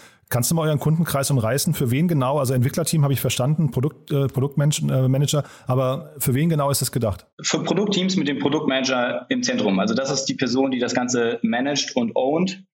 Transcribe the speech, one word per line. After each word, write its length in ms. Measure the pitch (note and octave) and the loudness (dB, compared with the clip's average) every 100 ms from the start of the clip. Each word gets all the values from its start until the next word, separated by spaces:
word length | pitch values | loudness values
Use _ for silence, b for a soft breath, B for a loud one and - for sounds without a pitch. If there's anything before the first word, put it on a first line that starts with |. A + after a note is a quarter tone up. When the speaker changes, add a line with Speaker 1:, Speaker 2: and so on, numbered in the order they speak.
| B B - | B B -4
Speaker 1:
Kannst 200 | B2 - | -2 0
du 40 | |
mal 140 | E3 D#3 | 0 2
euren 100 | D3 | 2
Kundenkreis 520 | D3+ D#3+ D#3+ C#3+ C3+ | 2 2 0 0 0
umreißen? 440 | C3+ A2 C#3 F3 | 0 2 0 0
Für 160 | - B2+ | 0 0
wen 180 | C3 F3 | 2 2
genau? 300 | D3+ B2+ D3 | 2 2 0
Also 160 | B2+ | 0
Entwicklerteam 480 | B2+ C3 - D#3 E3 | 2 0 0 0 2
habe 100 | C#3+ | 2
ich 80 | C3 | 2
verstanden, 500 | A#2+ - C3 D#3 D3+ | -2 0 0 0 0
Produkt-, 400 | C3 D3+ - - | 0 -2 -4 -4
äh, 160 | C#3 C3+ | -2 0
Produktmensch-, 520 | B2+ C#3+ - D3 D#3 | 0 -2 0 0 0
äh, 280 | D3 C3+ C3 | 0 2 2
Manager. 360 | C3+ C#3+ D3 B B - | 2 2 0 B B -4
Aber 480 | B2+ B2+ C#3 - C3+ | 0 0 -2 -8 -6
für 160 | C#3 | -2
wen 140 | B2+ E3 | 2 2
genau 220 | D3+ C#3 | 2 0
ist 100 | C3 | 0
es 120 | B2+ | -2
gedacht? 340 | B2+ A2+ - - - | -2 -2 -2 -10 -10
Speaker 2:
Für 200 | - B3 | -2 0
Produktteams 540 | - E3+ G3 F#3 F#3 E3 | 2 0 0 0 0 0
mit 120 | C#3+ | 0
dem 100 | C3+ | 0
Produktmanager 880 | C#3 D3+ D3 C3 B2+ B2+ B2+ - - | 0 0 0 0 0 0 0 -2 -4
im 140 | B2+ | -2
Zentrum. 360 | B2 B2 G#2 F#2+ | -2 0 0 2
Also 120 | G#2 | 2
das 160 | A2+ C3+ | 0 -2
ist 140 | C#3 - | -2 -4
die 80 | |
Person, 360 | C3 B2 B2+ C3+ | -2 0 0 0
die 80 | B2+ | 0
das 160 | A#2+ | -2
Ganze 440 | B2+ B2 B2 A#2 A#2+ | -2 0 0 0 0
managt 520 | A2+ A#2 C#3+ C#3 - B2+ | 0 0 -2 -2 -2 -2
und 200 | A2+ - | 0 0
ownt. 480 | C3 D#3+ F#3 - - | 0 0 -2 -4 -16